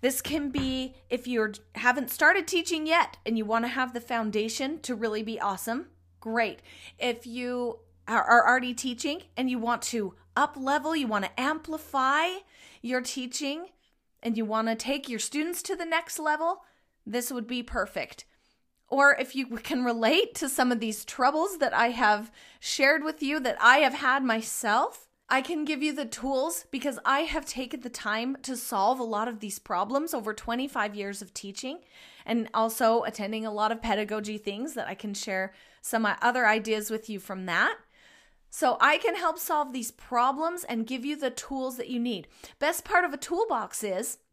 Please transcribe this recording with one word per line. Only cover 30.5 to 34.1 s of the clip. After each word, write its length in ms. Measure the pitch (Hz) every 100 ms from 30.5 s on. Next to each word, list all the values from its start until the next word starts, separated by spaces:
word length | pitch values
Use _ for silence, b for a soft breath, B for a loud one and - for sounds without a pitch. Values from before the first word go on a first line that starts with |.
| 240 269 269 214 208
years 260 | 196 196
of 100 | 190
teaching 520 | - 196 196 262 330 B B B B -
and 220 | 233 220
also 520 | - 226 226 233 233
attending 420 | - - 202 220 220
a 60 |
lot 180 | 208 214
of 100 | 226
pedagogy 580 | 226 208 208